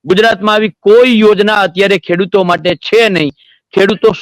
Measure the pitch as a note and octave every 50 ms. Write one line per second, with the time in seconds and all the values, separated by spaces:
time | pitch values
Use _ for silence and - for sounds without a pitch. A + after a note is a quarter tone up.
0 | - - F#3 F#3 G#3+ A3+ A3 F#3 G3 G#3+ G#3+ G#3+ G#3+ G#3 - _ - G3+ G#3+ A#3
1 | B3 B3+ A#3+ G#3+ A3 G#3+ G#3+ F#3 G#3 G#3 G#3+ G#3 G3 F#3 F#3 F3+ G3 G3 G3+ F3+
2 | - - F3 F3 G3 F3+ - G3 F#3 F3 F3 E3+ D#3+ F3+ F3 - - - - A3
3 | A#3 G#3+ G3 E3+ D#3 C#3+ - _ _ _ _ _ _ _ - F#3+ F#3+ G3+ A3 F3+
4 | - A3 F#3+ -